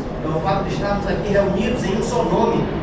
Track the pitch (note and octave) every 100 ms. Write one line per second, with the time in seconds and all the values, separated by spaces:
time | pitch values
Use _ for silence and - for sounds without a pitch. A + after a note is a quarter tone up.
0 | - - D#3 D#3 F#3+ G3 F#3+ - G3+ G3+
1 | G3 - G3+ G3+ F#3+ F3 A3 - F#3 A3
2 | - - E3 F3+ A3+ - - -